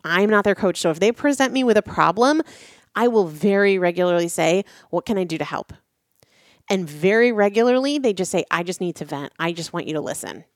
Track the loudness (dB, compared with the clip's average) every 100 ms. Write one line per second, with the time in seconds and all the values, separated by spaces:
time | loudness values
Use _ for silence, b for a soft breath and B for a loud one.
0 | 0 0 2 2 2 0 -2 0 -2 2
1 | 0 0 -2 0 0 2 2 2 0 2
2 | 2 4 2 2 -2 B B B B -2
3 | 2 2 0 0 0 4 2 2 0 2
4 | 2 2 0 0 2 0 -2 B B -6
5 | -2 -4 -2 -6 -6 -8 -10 -18 _ _
6 | _ _ b b b b _ -4 -4 -2
7 | 2 4 2 4 2 2 2 2 0 0
8 | 0 0 -2 -2 -2 -2 -2 -6 -6 -6
9 | -10 -10 -10 -6 -6 -6 -8 -8 -6 -6
10 | -6 -8 -10 -14 _